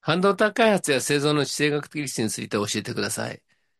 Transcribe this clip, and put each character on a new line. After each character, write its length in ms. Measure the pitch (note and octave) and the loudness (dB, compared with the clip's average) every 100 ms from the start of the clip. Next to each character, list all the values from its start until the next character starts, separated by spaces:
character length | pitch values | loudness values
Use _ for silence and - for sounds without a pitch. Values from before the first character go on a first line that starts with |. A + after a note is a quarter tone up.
半 180 | - E3 | 0 2
導 180 | F#3+ F#3+ | 2 4
体 160 | G#3+ | 0
開 200 | - A3+ | 4 4
発 200 | G3 - | 4 2
や 80 | C3+ | 0
製 200 | - D3 | 2 0
造 140 | C#3+ | 2
の 100 | D3+ C3+ | 0 0
地 40 | |
政 260 | - D3 D3 | 0 0 0
学 80 | C#3+ | -6
的 140 | D3+ | -8
リ 60 | C#3+ | -8
ス 80 | - | -2
ク 60 | |
に 80 | A2 | -4
つ 100 | - | -4
い 60 | G#2+ | -4
て 80 | A2 | -2
教 100 | G#2 | -2
え 80 | - | -4
て 120 | G#2 | -6
く 60 | A2+ | -6
だ 100 | G2+ | -6
さ 200 | - A#2 | -4 -6
い。 100 | - _ _ _ _ | -8 _ _ _ _